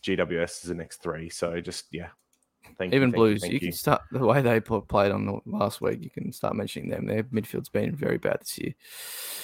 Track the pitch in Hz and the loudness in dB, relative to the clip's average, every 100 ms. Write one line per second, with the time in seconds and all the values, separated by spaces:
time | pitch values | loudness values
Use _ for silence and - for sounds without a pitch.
0 | - 92 85 85 85 - 87 85 80 - | -2 0 0 0 -2 -4 -8 -8 -8 -8
1 | 85 80 82 - 85 87 87 - - 85 | -6 -6 -8 -4 -4 -4 -6 -10 -10 -10
2 | 82 - _ _ _ _ - - 92 131 | -12 -16 _ _ _ _ -14 -6 2 4
3 | 131 117 113 101 90 127 87 - - - | 4 6 6 6 0 -2 -2 -2 0 0
4 | - 131 117 135 120 113 - 110 - 104 | 0 0 4 6 6 4 2 -2 2 4
5 | 101 101 104 104 - 208 101 - - - | 4 2 -2 -4 -4 0 0 0 -2 -2
6 | 160 - - - - - 104 - - - | -6 -8 -8 -4 -2 -2 -4 -6 -6 -4
7 | 98 107 120 113 110 - - 104 107 143 | -2 -2 0 -2 -2 -4 -2 -2 0 0
8 | - - - - - - - - - - | 0 0 0 -2 -4 -6 -6 -8 -14 -16
9 | - - - - | -12 -10 -10 -10